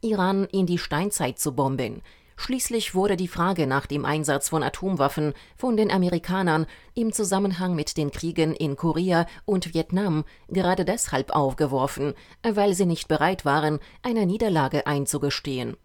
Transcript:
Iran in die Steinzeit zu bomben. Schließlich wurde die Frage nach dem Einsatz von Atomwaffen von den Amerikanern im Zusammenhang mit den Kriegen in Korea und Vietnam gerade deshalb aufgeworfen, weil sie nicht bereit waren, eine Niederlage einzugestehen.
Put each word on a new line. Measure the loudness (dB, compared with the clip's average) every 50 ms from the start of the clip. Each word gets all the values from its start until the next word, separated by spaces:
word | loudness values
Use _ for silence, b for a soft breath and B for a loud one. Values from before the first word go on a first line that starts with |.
Iran | 0 0 0 2 2 2 2 0 0
in | 0 0 0 2
die | 2 0 -2
Steinzeit | -2 -2 -2 -2 -2 -2 -2 -2 -2 -2 -2 -2
zu | -4 -4 0
bomben. | 0 0 0 0 -2 -4 -4 -6 -10 b b b b b b b
Schließlich | b -4 -4 -2 -2 -2 -2 -2 -2 -2 0 0
wurde | 0 2 2 2
die | 0 0 -4
Frage | -2 0 0 0 2 2 2
nach | 2 2 0 0
dem | 0 -4 -4 -2
Einsatz | -2 -2 -2 0 0 0 0 0 0
von | 0 0 0
Atomwaffen | 0 -4 -4 -4 -2 0 2 2 2 2 0 -2 -2 -4 B B B B
von | -6 -2 0 2
den | 2 2 2
Amerikanern | 2 2 2 2 0 -2 -2 -2 -2 0 2 2 2 2 0 B B B B B B
im | -2 -2 -2 0
Zusammenhang | -2 -2 0 0 0 2 0 -2 -2 -2 -2 -2
mit | -2 -2 -4 -2
den | -2 -2 -2 -2
Kriegen | -4 -6 -4 0 2 2 2 2
in | -2 -2 -4 -2
Korea | 0 0 0 0 2 2 2 4 2 2 B B B B
und | 0 0 0 0 -2 -2
Vietnam | -2 -2 0 0 0 0 2 0 0 -2 B B B B B
gerade | -2 0 2 2 2 2 2
deshalb | 0 0 -2 -2 -2 -2 -2 -2 0 0
aufgeworfen, | 2 2 2 2 0 0 0 2 0 0 0 -2 -2 -4 -4 -4 B B B B B _
weil | -2 2 2 4 2 4
sie | 4 2
nicht | 2 2 0 0 0
bereit | 0 2 2 2 0 0 0
waren, | 2 2 4 2 2 0 -2 B B B B B
eine | -2 0 2 2
Niederlage | 0 2 0 0 2 2 2 2 2 0 0 0
einzugestehen. | 0 0 0 -2 -2 -2 -2 -2 -2 -2 -4 -6 -6 -6 -4 -6 -6 -8 -12